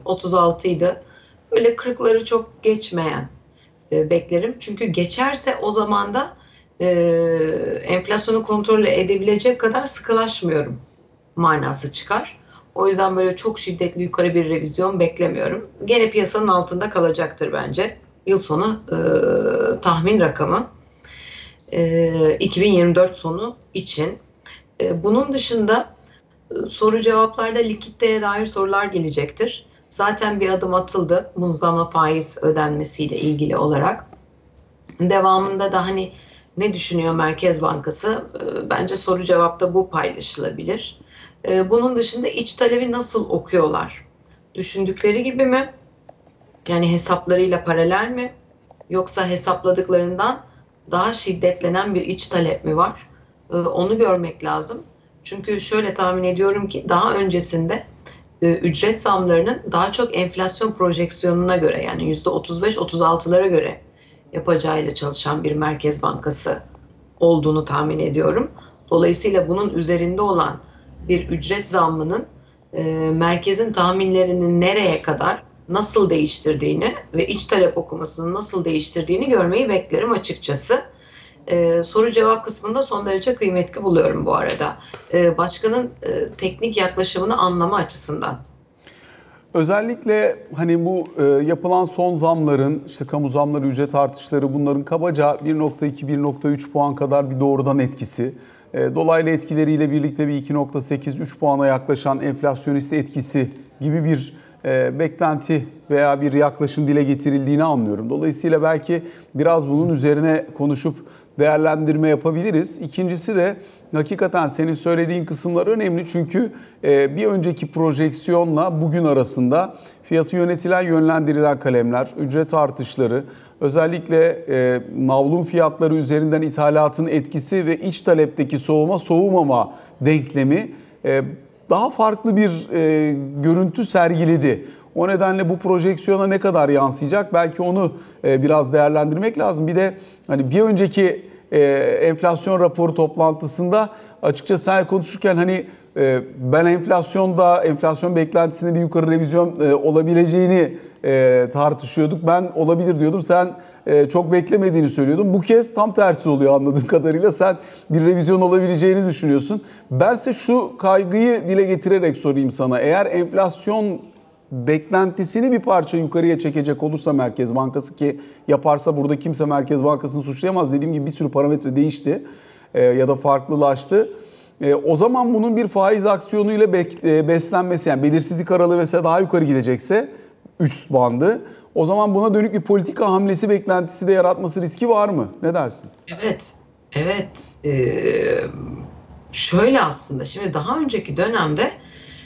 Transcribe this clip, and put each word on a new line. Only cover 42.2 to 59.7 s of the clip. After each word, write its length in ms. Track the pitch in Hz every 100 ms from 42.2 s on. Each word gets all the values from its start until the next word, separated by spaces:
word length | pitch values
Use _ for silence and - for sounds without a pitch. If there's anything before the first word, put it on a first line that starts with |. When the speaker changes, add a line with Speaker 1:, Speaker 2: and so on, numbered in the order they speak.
| 247
Speaker 1:
iç 260 | - 233
talebi 380 | - 240 240 247
nasıl 380 | 240 240 226 -
okuyorlar? 760 | 165 - 180 156 80 82 - - _ _ _ _ 196
Düşündükleri 680 | 180 196 190 190 208 220
gibi 220 | 262 254 254
mi? 240 | 254 277 - - _ _ - _ _ _ _ -
Yani 240 | 170 170
hesaplarıyla 720 | 170 170 180 180 180 185 175
paralel 480 | 170 165 170 190 233
mi? 220 | 247 247 - _ _ _ _ -
Yoksa 400 | 185 185 196 180
hesapladıklarından 1120 | 175 190 180 185 180 185 180 175 180 226 269 - - _ _ -
daha 220 | 175 208
şiddetlenen 840 | 233 190 175 180 180 175 185 208 180
bir 60 |
iç 260 | - 185 -
talep 380 | 180 165 - 156
mi 120 | 156
var? 320 | 185 - - - _ _ -
E, 20 | 175
onu 420 | 170 170 185 226
görmek 460 | 208 180 165 -
lazım. 400 | 156 156 156 233 - _ _ _
Çünkü 360 | - 196 214 202
şöyle 340 | - 214 208
tahmin 300 | 196 180 185
ediyorum 440 | 185 180 196 208 196
ki 180 | 180 -
daha 240 | 175 220
öncesinde, 720 | 196 190 175 175 165 165 226 - - - - - -
e, 120 | 170
ücret 480 | 165 170 147 208 220
zamlarının 600 | 220 190 180 165 165 - -